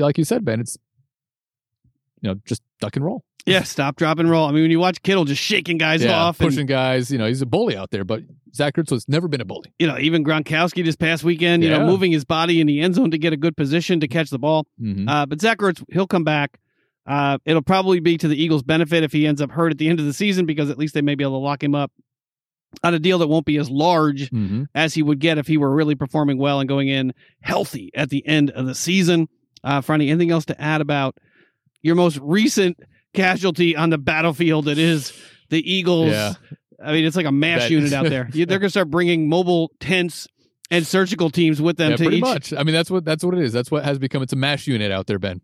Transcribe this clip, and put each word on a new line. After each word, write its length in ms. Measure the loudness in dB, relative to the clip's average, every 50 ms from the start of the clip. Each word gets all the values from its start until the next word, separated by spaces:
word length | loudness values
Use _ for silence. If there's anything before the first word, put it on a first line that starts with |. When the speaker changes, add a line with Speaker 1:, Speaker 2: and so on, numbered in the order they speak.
Speaker 1:
like 160 | 0 2 2 2
you 60 | 0
said, 220 | 0 0 -2 -2
Ben, 160 | -2 -2 -2
it's, 160 | -4 -6 -10 -14 _ _ _ _ _ _ _ _ _ _ _ _ _ _ _ _ _ _ _ _ _ _ _ _ _ _ _ _
you 80 | -6 -6
know, 100 | -6 -6 -6
just 160 | -6 -6 -6 -8 _ _ _
duck 160 | -8 -6 -4
and 100 | -4 -4
roll. 180 | -4 -4 -6 -10 _ _ -6 -2
Speaker 2:
Yeah, 160 | 0 2 2
stop, 340 | 0 -2 -2 -4 -2 -2 -2
drop, 220 | 0 0 0 2 2
and 100 | 2 2
roll. 180 | 4 4 2 2
I 40 |
mean, 120 | 2 2 4
when 80 | 4
you 80 | 4 2
watch 240 | 2 0 0 -2 -2
Kittle 200 | 0 2 2 2
just 160 | 0 0 -2
shaking 360 | -2 -2 -2 -2 -2 -2 -2 0
guys 260 | 0 0 2 2 2
Speaker 1:
Yeah, 160 | 2 2 2
Speaker 2:
off 200 | 2 0 0 0
and 100 | 0 0
Speaker 1:
pushing 160 | 0 0 -2
guys, 460 | -2 0 0 0 2 0 0 0 -2
you 80 | -2 -2
know, 80 | 0 0
he's 160 | -2 -2 -2
a 20 |
bully 320 | -2 0 0 0 0 -2 -4
out 140 | -6 -6
there, 120 | -6 -6 -4
but 200 | -4 -4 -6 -6 -10 -20 -20 _ -12 -6
Zach 180 | -2 -2 -2 0
Ertz 160 | -2 -2 -2
has 180 | -2 -4 -2 -2
never 200 | -2 -2 -2 -2
been 140 | -4 -6
a 40 | -6
bully. 260 | -8 -10 -12 -16 -16 _ -4
Speaker 2:
You 80 | -2
know, 140 | -2 -2 -2
even 240 | 0 0 2 2 2
Gronkowski 600 | 0 0 0 -2 -2 0 0 0 0 0 -2 -2
this 120 | -2 -2
past 280 | 0 0 -2 -2 0 0
weekend, 380 | 0 0 2 2 2 4 4
you 80 | 4 4
know, 120 | 4 4
Speaker 1:
Yeah. 40 | 4
Speaker 2:
moving 260 | 4 2 2 2 2
his 140 | 2 0 0
body 340 | 0 0 0 2 2 2 4
in 60 | 4
the 140 | 4 2 2
end 140 | 2 2 2
zone 160 | 2 2 2
to 80 | 0 0
get 140 | 0 0 0
a 40 | 0
good 180 | 0 -2 0
position 440 | 0 -2 0 0 0 0 0 0 0
to 80 | 0 0
catch 240 | -2 -2 -2 -2
the 80 | -4 -2
ball. 260 | 0 0 0 0 0 -4 _ -8
Speaker 1:
Mm-hmm. 260 | -6 -6 -4 -2 -2 0
Speaker 2:
Uh, 200 | 0 0 0 -2
but 140 | -2 -2
Zach 180 | 0 0 0 2
Ertz, 240 | 0 0 -2 -2 -6 -6
he'll 160 | -2 -2 -2 0
come 160 | 0 0 0
back. 360 | 0 0 0 -2 -4 -6 _ _ _ _ _ _ _ _ _ _
Uh, 320 | -4 -2 0 0 0 0 -2 0
it'll 160 | 0 0 0
probably 380 | 2 2 2 2 2 2 2 2
be 180 | 2 2 0 2
to 100 | 0 0
the 140 | 0 0
Eagles' 220 | 2 2 0 0 0
benefit 400 | 0 0 0 2 2 2 0 0
if 80 | 0
he 160 | 2 2 2 2
ends 120 | 2 0
up 100 | -2 -4
hurt 200 | -2 0 0 0
at 60 | 0 0
the 120 | 0 0
end 100 | 0 0
of 80 | 0 -2
the 60 | -2
season, 340 | 0 0 0 2 2 0 0
because 240 | -2 -2 -2 -4
at 80 | -4 -4
least 160 | -6 -4 -2
they 80 | -2 -2
may 100 | 0 0
be 100 | -2 -2
able 100 | -2 -2 -4
to 60 | -4
lock 180 | -4 -4 -2 -2
him 120 | -2 0
up 160 | 0 -2 -4 -8 _ _ _ _ _ _ _ _ _ _ _ _ _ _ _ -10 -4 -2
on 120 | 0 0
a 40 | 2
deal 200 | 2 2 2 2
that 80 | 2 2
won't 180 | 2 0 0
be 120 | 0 0 -2
as 120 | -2 -2
large 600 | -2 0 2 2 4 4 2 2 0 -2 -4 -4
Speaker 1:
Mm-hmm. 320 | -4 -4 -2 -2 -2 -4 -4 -4 -2
Speaker 2:
as 220 | -2 -2 0 0
he 80 | 0 0
would 160 | 0 0 0
get 180 | 0 0 0 0
if 80 | 0
he 120 | 0 0 0
were 160 | 2 2 2
really 200 | 2 2 0 0
performing 460 | -2 -4 -4 -2 0 0 0 0 0
well 200 | 0 0 0 0
and 80 | -2 -2
going 200 | -2 -2 0 0
in 260 | 0 -2 -2 -4 -4 -8 _ _ _ _
healthy 500 | -8 -4 -2 -2 -2 -4 -8 -12 -16 -10 -6
at 160 | -6 -4 -4
the 160 | -4 -4 -2
end 240 | 0 2 2 2 0
of 160 | 0 -4 -6
the 80 | -6 -6
season. 560 | -6 -4 0 0 2 2 4 2 2 0 -2 _ _ _ _ _ _ -6
Uh, 180 | -4 -2 -2
Franny, 280 | -2 0 0 0 2 2
anything 220 | 2 2 2 2
else 140 | 2 0 -2
to 140 | -4 -6 -6
add 220 | -4 -4 -2 -2
about 340 | -2 -2 -2 -2 -2 -4 -6 _ _ _ _ _ _ _ _ _ _ _ _ _ -2
your 100 | 2 2
most 240 | 4 4 2 2 -2 -2
recent 560 | 0 2 2 2 2 2 2 2 2 0 -4 -8 _ _ _ _ _ -2
casualty 640 | 0 2 2 2 0 0 -2 0 2 2 2 2 2
on 140 | 2 2
the 60 | 2 0
battlefield 640 | 0 -2 -2 0 0 0 0 0 0 2 2 2 0
that 120 | 0 0 2
is 340 | 2 2 2 0 -2 -6 -12 -18 -20 -20 -20 _ _ _
the 220 | -2 -2 -2 0
Eagles? 380 | -2 0 0 2 2 2 2 2
Speaker 1:
Yeah. 220 | 2 2 0 -2 -4 -8 _ _ -20 -20 _ _ _ _ -6
Speaker 2:
I 80 | -2
mean, 140 | 0 0 0
it's 100 | 0 0
like 120 | 0 0 0
a 40 |
mash 300 | 0 2 2 2 0 0
Speaker 1:
That 100 | 0 2
Speaker 2:
unit 220 | 2 2 2 2 0
out 160 | 0 0 0
there. 200 | 0 -2 -4 -4
Speaker 1:
<laughs> 40 | -2
Speaker 2:
You, 120 | -2 0 0
they're 120 | 0 0
gonna 100 | 0 0
start 180 | 0 0 -2 0
bringing 400 | 0 0 0 2 2 0 0 2
mobile 420 | 2 2 2 2 2 0 0 -2 -6 _
tents 480 | -4 -2 0 0 0 -2 -4 -10 -16 -18 _ _ _ _ _ _ -6 -2
and 140 | 0 0 0
surgical 440 | 2 2 2 2 2 0 0 -2 0
teams 320 | 2 2 2 2 2 2
with 160 | 2 0 0 2
them 140 | 0 0
Speaker 1:
Yeah, 60 | 2 2
Speaker 2:
to 60 | 2
Speaker 1:
pretty 140 | 2 2 2
Speaker 2:
each 40 |
Speaker 1:
much. 300 | 2 0 -2 -2 -4 -6 -4
I 100 | -2 0
mean, 100 | 0 0
that's 160 | 0 0 0
what, 140 | -2 -2 -2
that's 180 | -2 -4 -2 -2
what 120 | -2 0
it 60 | 0 0
is. 100 | 0 0
That's 160 | -2 -2 -2
what 160 | -2 -2 0
has 140 | -2 -2 -2
become. 220 | -2 -4 -4 -4 -4
It's 100 | -4 -2
a 40 | -2
mash 280 | 0 0 -2 -2 -2 -2
unit 240 | -2 0 0 -2
out 140 | -2 -2 -2 -2
there, 120 | -4 -4
Ben. 200 | -4 -6 -6 -8